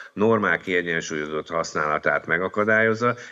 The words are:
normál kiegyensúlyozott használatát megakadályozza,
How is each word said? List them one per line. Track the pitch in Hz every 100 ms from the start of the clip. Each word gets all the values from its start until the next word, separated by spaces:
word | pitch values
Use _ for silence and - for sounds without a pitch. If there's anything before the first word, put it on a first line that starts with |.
| -
normál | 98 110 110 98 82
kiegyensúlyozott | - 90 85 82 80 78 76 78 78
használatát | 82 82 85 76 76 80 73 -
megakadályozza, | 82 92 - 107 110 113 110 120 120 -